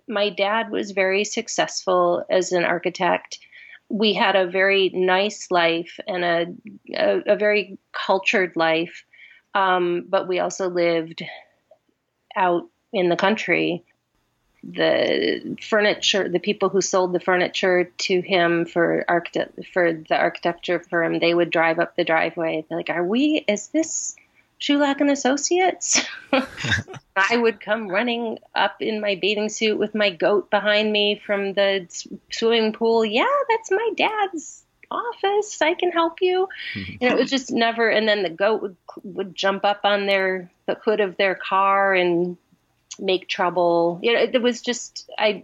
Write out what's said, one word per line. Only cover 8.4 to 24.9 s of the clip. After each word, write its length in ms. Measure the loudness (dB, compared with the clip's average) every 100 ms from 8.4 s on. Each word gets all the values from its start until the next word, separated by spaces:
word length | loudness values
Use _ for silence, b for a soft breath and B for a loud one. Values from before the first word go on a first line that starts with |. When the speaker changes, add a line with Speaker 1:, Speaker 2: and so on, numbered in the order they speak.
| 0 0
Speaker 1:
life. 480 | 2 2 -2 -8 -20 B B B _
Um, 520 | 0 2 2 2 -2 0
but 180 | -2 0
we 120 | 0
also 300 | -2 -2 -2
lived 540 | 0 2 0 -2 -8 -12 B B B _ _ _ _ _ _ -10 0
out 320 | 2 0 -4 _ _
in 180 | 0 0
the 60 | 2
country, 680 | 2 0 0 0 0 -4 -8 _ _ _ _ _ _ _
the 920 | -12 -2 0 2 2 0 0 -2 -6 -10
furniture, 640 | -2 2 2 2 0 0 0
the 120 | -4
people 300 | -4 -2 0
who 120 | 0
sold 320 | 0 2 2
the 60 | 0
furniture 640 | 0 0 0 0 2 2 0 -4
to 240 | -2 0
him 440 | 2 2 2 2 0
for 400 | 0 2 0 0
architect-, 580 | -2 -2 -4 -6 -8 -6
for 200 | 0 0
the 240 | 0 -2 0
architecture 640 | 2 0 -4 -4 -2 -4
firm, 400 | -2 -2 0 2
they 140 | 2
would 180 | 2 2
drive 280 | 2 2 2
up 160 | 0 -2
the 80 |
driveway. 640 | 0 2 0 -2 -4 -4 -6
They're 100 | -6
like, 120 | -4
"Are 140 | -4
we, 400 | -2 0 0 0 0
is 200 | -4 -2
this 480 | -2 -2 -4 -8 b b b b -8
Shulak 420 | -2 2 2